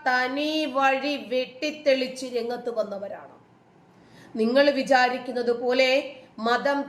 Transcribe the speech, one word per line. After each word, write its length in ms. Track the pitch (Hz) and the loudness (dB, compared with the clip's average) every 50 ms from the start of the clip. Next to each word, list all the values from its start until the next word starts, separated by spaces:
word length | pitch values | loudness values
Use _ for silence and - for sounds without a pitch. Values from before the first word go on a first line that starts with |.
| - | -2
തനി 580 | 262 254 254 254 254 269 285 294 302 311 311 311 | 0 0 2 0 0 -2 -2 -2 -2 0 -2 -2
വഴി 600 | 277 254 269 269 269 269 269 262 294 294 262 214 | -2 0 2 2 2 2 2 0 -2 -4 -4 -6
വെട്ടിത്തെളിച്ച് 1000 | 214 247 254 254 - - - 311 302 302 - - 277 262 262 254 247 - - 269 | -4 -2 -2 -4 -4 -6 -6 -6 -6 -6 -2 2 2 2 2 0 -4 -6 -8 -8
രംഗത്ത് 440 | 254 247 233 226 233 247 247 240 247 | -6 -6 -4 -4 -4 -6 -6 -6 -6
വന്നവരാണ്. 680 | 220 220 202 202 202 196 202 196 175 165 143 135 - - - _ _ _ _ _ _ _ _ _ _ _ - - - - - - - 226 | -4 -4 -4 -4 -6 -10 -10 -10 -12 -14 -16 -18 -20 -20 -20 _ _ _ _ _ _ _ _ _ _ _ -20 -20 -20 -20 -18 -8 -2 0
നിങ്ങൾ 300 | 220 226 247 277 285 285 | 2 4 4 4 6 4
വിചാരിക്കുന്നത് 920 | 269 262 - - 269 254 247 247 247 254 247 - 233 247 233 233 240 233 | 4 2 2 4 4 4 4 4 0 -2 -6 -6 -6 -2 0 0 -2 0
പോലെ 580 | 247 247 254 262 262 254 262 285 - - - - - - _ - | 0 0 2 4 4 4 4 2 0 -2 -10 -16 -20 -20 _ -4
മതം 440 | 220 233 240 247 196 277 285 277 277 | 0 0 0 2 2 0 0 -2 -2